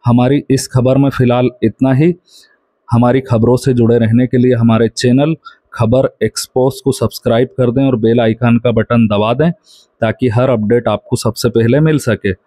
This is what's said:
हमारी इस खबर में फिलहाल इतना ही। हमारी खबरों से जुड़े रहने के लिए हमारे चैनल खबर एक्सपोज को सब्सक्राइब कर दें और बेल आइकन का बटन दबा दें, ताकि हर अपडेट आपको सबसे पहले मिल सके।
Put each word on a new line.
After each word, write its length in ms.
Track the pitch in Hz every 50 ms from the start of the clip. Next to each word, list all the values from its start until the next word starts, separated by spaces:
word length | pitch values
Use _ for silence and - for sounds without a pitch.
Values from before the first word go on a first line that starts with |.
| _
हमारी 380 | - 120 123 123 131 143 147 - -
इस 180 | 135 135 -
खबर 300 | - - 127 120 131 131
में 120 | 135 139 139
फिलहाल 400 | - - 127 120 120 123 127 123 - _ -
इतना 300 | 110 - _ 131 131 131
ही। 200 | 131 156 175 170 _ _ _ _ - - _ _ _ _ _ _ _ _ -
हमारी 320 | 117 113 123 123 123 135
खबरों 340 | 131 - 127 110 110 117 123
से 160 | 123 - 139 131
जुड़े 240 | 120 117 110 117 120
रहने 280 | 117 107 113 120 127
के 100 | 123 -
लिए 180 | 123 120 127 123
हमारे 320 | 117 117 117 113 113 117
चैनल 480 | 110 _ - - 123 123 135 143 156 160 - _ - - _ _ _ -
खबर 360 | - 117 110 123 127 135 - _ _ 110
एक्सपोज 560 | 110 _ - - _ _ 131 127 135 131 -
को 100 | _ 139
सब्सक्राइब 580 | 127 - 117 107 - - _ 123 113 117 131 123 -
कर 140 | - 127 120
दें 140 | 117 139 139
और 100 | 135 127
बेल 240 | 113 113 113 113 123
आइकन 360 | 117 113 110 - 123 117 117
का 140 | 120 - 123
बटन 340 | 110 113 107 _ 120 117 117
दबा 260 | 104 107 101 104 104 -
दें, 180 | 127 151 175 170 _ _ _ - - _ _ _ _
ताकि 260 | 110 110 110 _ 127 123
हर 200 | 104 123 123 135
अपडेट 380 | 123 107 107 101 117 120 117
आपको 280 | 120 104 104 _ - -
सबसे 340 | - - 135 127 - - 120
पहले 300 | - 113 113 117 123 147
मिल 180 | 156 156 151 139
सके। 320 | - 123 107 - - 101 92 _ _